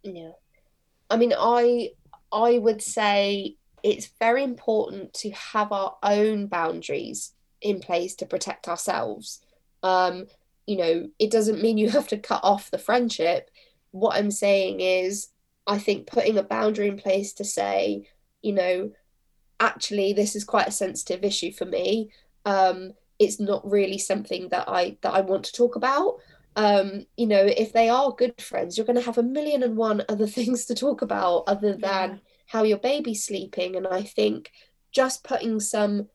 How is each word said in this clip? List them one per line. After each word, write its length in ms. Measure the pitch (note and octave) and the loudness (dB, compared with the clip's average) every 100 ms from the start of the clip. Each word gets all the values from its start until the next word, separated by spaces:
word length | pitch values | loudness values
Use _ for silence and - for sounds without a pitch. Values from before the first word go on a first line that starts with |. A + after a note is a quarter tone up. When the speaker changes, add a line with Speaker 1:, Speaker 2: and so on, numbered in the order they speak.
Speaker 1:
Yeah. 280 | G#3 F3 E3 E3 _ _ _ _ _ _ _ | -14 -14 -16 -20 _ _ _ _ _ _ _
I 60 | A3+ | 2
mean, 180 | A#3+ C4+ | 4 4
I, 540 | A3+ A#3+ A#3+ A#3+ A3+ - _ - _ | 4 4 4 2 -2 -10 _ -20 _
I 240 | G#3+ A#3 A#3+ | 2 4 4
would 240 | A3 G#3+ | 4 0
say 760 | - - G#3 G3+ G3+ G3+ G3 - _ _ | -4 0 2 2 2 -2 -6 -12 _ _
it's 240 | - - - _ | 0 0 -6 _
very 240 | A#3 B3 | 2 2
important 720 | C#4 A#3+ - G#3+ - G3 - | 0 -4 0 0 0 -8 -12
to 180 | - G#3 | -10 -10
have 400 | G3+ - G#3+ G#3 | -10 -4 -2 0
our 240 | G3+ F#3+ - | -2 -4 -2
own 440 | G3+ G#3 G#3+ G#3+ G3+ | 2 4 4 2 -2
boundaries 840 | F3 E3 E3+ - C#3+ - - - _ _ _ | -2 -2 -4 -6 -6 -6 -10 -14 _ _ _
in 200 | G#3 G3 | -4 -4
place 340 | F#3 F3 F3+ - | 0 -2 -2 -8
to 100 | F3+ | -6
protect 420 | F3+ - - - | -4 -6 -8 -8
ourselves. 720 | F3 - C#3 A2+ G#2+ - - _ _ _ _ | -6 -2 -2 -4 -8 -14 -18 _ _ _ _
Um, 460 | F#3 F#3 F3+ F3+ G3 _ _ _ - | 2 4 2 -2 -14 _ _ _ -6
you 100 | G3 | 0
know, 300 | E3+ E3 - _ | 2 0 -2 _
it 140 | A3 | 2
doesn't 280 | A3+ G#3+ G#3 | 4 2 2
mean 180 | A3+ G#3+ | 2 2
you 100 | G#3+ | 2
have 180 | C#4+ C#4+ | 2 0
to 80 | G#3 | -8
cut 220 | - - | -2 0
off 260 | F#3+ G3+ - | 2 2 -2
the 80 | - | -6
friendship. 720 | - A#3+ A#3+ - E3 E3+ - _ _ _ _ | 0 2 2 0 0 0 -6 _ _ _ _
What 260 | F#3+ G#3+ - | -2 0 2
I'm 140 | G#3 | -2
saying 500 | G3+ G3+ G3 F#3+ F#3+ | 0 2 4 2 0
is, 500 | F#3 F#3 F#3 G3+ - _ _ _ - | 0 2 0 -6 -12 _ _ _ -4
I 140 | G3+ | -2
think 260 | G3+ G3 - | 0 -2 -2
putting 320 | - A3 G#3+ | 0 2 0
a 60 | |
boundary 440 | G3+ A3 G#3+ G#3+ G3+ | 0 0 0 0 -2
in 100 | G3 | -2
place 360 | G3 F#3+ G3+ | -2 -2 -2
to 100 | - | -8
say, 640 | G3+ - G3+ G3 G3 - - _ _ _ | -6 -2 0 0 0 -4 -10 _ _ _
you 100 | G#3+ | -2
know, 380 | G3 F3+ F3+ G#3 _ _ _ _ _ _ _ | 0 0 0 -4 _ _ _ _ _ _ _
"Actually, 540 | A3+ - - G#3 G3 | 0 0 -6 0 0
this 220 | G#3 G#3 G#3 | 2 0 -2
is 80 | |
quite 240 | G#3 G#3 G3 | 0 0 0
a 40 | |
sensitive 520 | - F#3+ F#3+ - F3+ | -2 -4 -6 -8 -4
issue 280 | G3 - E3+ | -2 -2 -6
for 140 | - F#3 | -8 -6
me. 460 | F3+ F#3 A3 G#3+ _ _ _ G3+ | -2 0 -2 -4 _ _ _ 0
Um, 480 | G3 F#3+ F#3 F#3+ - _ _ | 4 4 2 -10 -18 _ _
it's 220 | G#3 G#3+ | 2 2
not 280 | G3+ G3+ G3+ | -2 -2 2
really 280 | G3+ F#3+ G3 | 2 2 -2
something 520 | - G3 G#3 F#3 F#3 | -2 -4 -2 -8 -4
that 200 | F3+ - | -4 0
I, 280 | F#3 F3+ - | 0 0 -2
that 120 | - F#3+ | 0 0
I 60 | |
want 240 | F#3+ F#3+ - | 0 -2 -4
to 60 | |
talk 240 | - A#3+ A#3 | 0 0 2
about." 440 | B3+ C#4 G4+ - _ _ _ G#3 | 0 2 0 -2 _ _ _ 0
Um, 520 | G#3+ G3+ G3 G3+ - - | 4 4 2 -6 -12 -4
you 80 | A3+ | 2
know, 180 | G3+ | 4
if 300 | G3 - A3 | 4 2 2
they 160 | A3+ A3+ | 2 4
are 220 | B3 C4+ | 4 2
good 280 | B3 B3 - | 0 -2 -2
friends, 380 | - - F3 F#3 | -8 -6 -4 -4
you're 80 | A3 | 0
gonna 160 | B3 | 0
have 160 | A#3+ A#3 | 0 -2
a 60 | |
million 400 | A#3+ C#4 D4+ D4 | 0 -2 -2 0
and 120 | B3 A3 | 0 0
one 260 | A3 G#3 - | 0 0 -2
other 180 | G#3 G#3+ | -2 -2
<laughs> 100 | B3+ | -2
things 280 | A3+ A#3+ - | -2 -2 -4
to 100 | A#3 | -2
talk 260 | C4+ B3 | -2 -2
about 420 | A3 G3+ F#3 F3 - | -2 0 2 2 0
other 260 | G3+ G#3 | 0 0
than 360 | G3+ G3 F#3+ F#3 | -2 -2 -2 -2
Speaker 2:
Yeah. 60 | G3 _ _ _ | -6 _ _ _
Speaker 1:
how 160 | A3+ | 0
your 140 | G#3+ G#3 | 2 2
baby's 480 | A#3+ D4 C4+ G#3 - | 0 -2 -2 -6 -6
sleeping. 500 | F#3+ F#3+ - F3+ F#3 | -8 -6 -6 -4 -4
And 120 | F#3+ | -4
I 160 | F#3 | -4
think 480 | G#3 - G#3+ G#3+ - _ _ _ _ | -4 0 0 0 -10 _ _ _ _
just 320 | - C4 - | 2 2 -2
putting 360 | - C4 A3+ G#3+ | -6 -4 -2 -4
some 480 | G#3 G#3+ G#3 G#3 G#3 | -2 0 0 0 -6